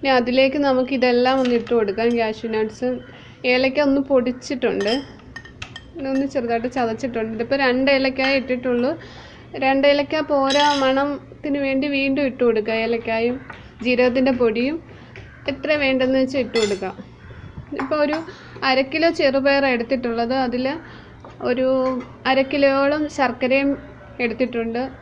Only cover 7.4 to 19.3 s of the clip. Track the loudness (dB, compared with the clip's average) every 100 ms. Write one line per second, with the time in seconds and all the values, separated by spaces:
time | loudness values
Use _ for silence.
7.4 | -2 0 2 2 4 4 2 0 0 0
8.4 | 0 -2 0 0 0 -2 -8 -18 -20 -20
9.4 | -16 -2 2 4 4 4 2 -2 0 2
10.4 | 2 4 4 4 4 2 0 -4 -10 -10
11.4 | -4 -2 0 0 0 0 0 2 0 2
12.4 | 2 2 0 -2 0 -2 -2 0 0 -2
13.4 | -8 -18 -20 -6 -2 2 4 4 2 2
14.4 | 2 2 -2 -2 -10 -20 -20 -20 -20 -12
15.4 | -8 -6 -2 0 2 2 2 2 2 0
16.4 | -2 0 0 -2 -6 -10 -18 -20 -20 -18
17.4 | -16 -16 -12 -8 -4 0 0 -2 -6 -14
18.4 | -18 -6 0 2 0 2 0 2 2